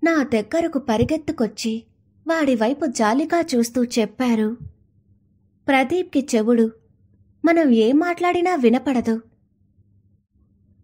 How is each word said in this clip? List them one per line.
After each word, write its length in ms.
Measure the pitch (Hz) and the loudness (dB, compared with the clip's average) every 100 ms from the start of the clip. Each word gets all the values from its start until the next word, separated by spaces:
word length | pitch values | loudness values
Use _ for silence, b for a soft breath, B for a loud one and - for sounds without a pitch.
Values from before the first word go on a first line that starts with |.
నా 180 | 330 320 | 0 0
దగ్గరకు 560 | 262 226 208 330 330 277 | 0 -2 -2 -2 -2 -4
పరిగెత్తుకొచ్చి 1040 | 262 220 247 311 311 - 214 - 226 226 - _ _ _ 302 | -2 -2 0 -2 -4 -4 -4 -4 -6 -6 -10 _ _ _ -4
వాడివైపు 600 | 330 285 240 220 285 320 | -2 0 0 0 -2 -4
జాలిగా 580 | 240 214 247 320 339 330 | 0 0 0 0 -2 0
చూస్తూ 300 | 247 233 254 | 0 0 -2
చెప్పారు, 720 | 240 240 208 - 254 226 214 240 - - _ _ _ _ _ _ _ _ - | -2 -2 -2 -2 -2 0 -2 -4 -14 -20 _ _ _ _ _ _ _ _ -2
"ప్రదీప్కి 580 | 269 262 349 370 294 262 | 0 0 -2 -2 -4 0
చెవుడు, 360 | 233 214 240 226 - _ _ _ _ _ _ | 0 2 2 2 -2 _ _ _ _ _ _
మనం 260 | 320 339 302 | 0 2 4
ఏం 280 | 226 220 285 | 4 4 2
మాట్లాడినా 560 | 349 349 349 349 349 | 0 -2 0 0 0
వినపడదు." 640 | 349 240 247 269 247 226 226 - _ _ _ _ _ _ _ _ _ _ _ _ _ _ _ | 2 2 2 0 -2 -2 -4 -6 _ _ _ _ _ _ _ _ _ _ _ _ _ _ _